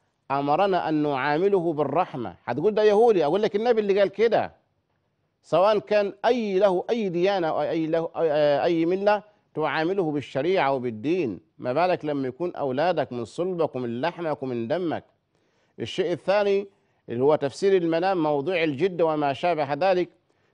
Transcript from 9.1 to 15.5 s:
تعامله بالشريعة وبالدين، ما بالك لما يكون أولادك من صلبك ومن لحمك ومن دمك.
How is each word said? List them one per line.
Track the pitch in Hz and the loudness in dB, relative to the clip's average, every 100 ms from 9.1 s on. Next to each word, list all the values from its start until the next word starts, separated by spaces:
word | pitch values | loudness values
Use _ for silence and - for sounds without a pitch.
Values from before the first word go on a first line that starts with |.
| 208 - _ _ | 2 -2 _ _
تعامله | 151 156 151 160 196 160 | -6 -4 -2 0 0 -2
بالشريعة | 147 - 135 160 190 139 | -4 -4 -4 0 2 2
وبالدين، | 139 123 107 131 185 135 87 - - | 0 -4 -6 -4 -2 -2 -6 -12 -10
ما | 123 | -4
بالك | 135 180 170 | 0 0 0
لما | 151 143 131 | -2 -4 -4
يكون | 123 175 - | -6 -8 -4
أولادك | 139 127 170 160 131 | -4 0 0 0 -2
من | 120 | -6
صلبك | 113 - 180 175 151 127 | -8 -6 -4 -2 -2 -2
ومن | 120 117 | -6 -4
لحمك | 156 170 165 143 | -4 -4 -6 -6
ومن | 131 120 117 | -4 -6 -4
دمك. | 165 175 110 - _ _ _ _ | -4 -4 -6 -10 _ _ _ _